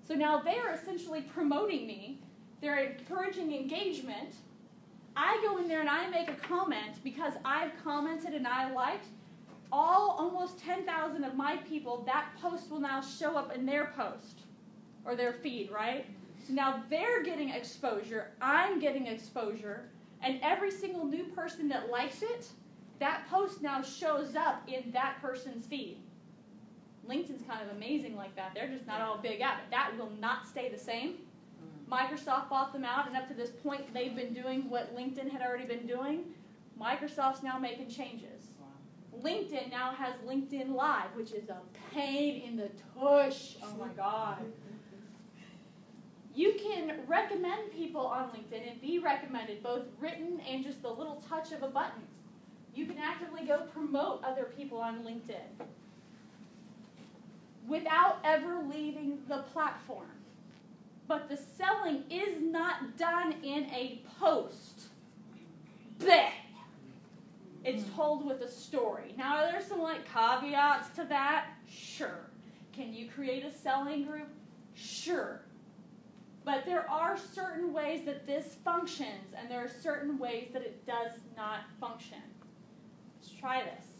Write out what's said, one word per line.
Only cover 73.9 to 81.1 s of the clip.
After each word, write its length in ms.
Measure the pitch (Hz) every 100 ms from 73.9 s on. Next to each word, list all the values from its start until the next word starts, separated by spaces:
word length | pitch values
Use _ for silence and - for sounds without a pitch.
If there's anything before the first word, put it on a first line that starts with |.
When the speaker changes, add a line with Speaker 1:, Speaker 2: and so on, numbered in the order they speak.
| 302 285
Speaker 1:
group? 220 | 302 294 - - - -
Sure. 680 | - - - 320 330 - - - - - - - - - - - -
But 220 | 277 269 359
there 240 | 349 -
are 280 | 311 349 392
certain 540 | - 381 370 320 349
ways 320 | 302 294 320 285
that 220 | 277 -
this 300 | 285 285 - 359
functions, 680 | 339 339 - 240 196 196 -
and 120 | 240
there 140 | 247
are 60 | 247
certain 480 | - 320 294 285 269
ways 320 | 247 233 240
that 100 | 262
it 240 | 226 202 -
does 260 | 233 233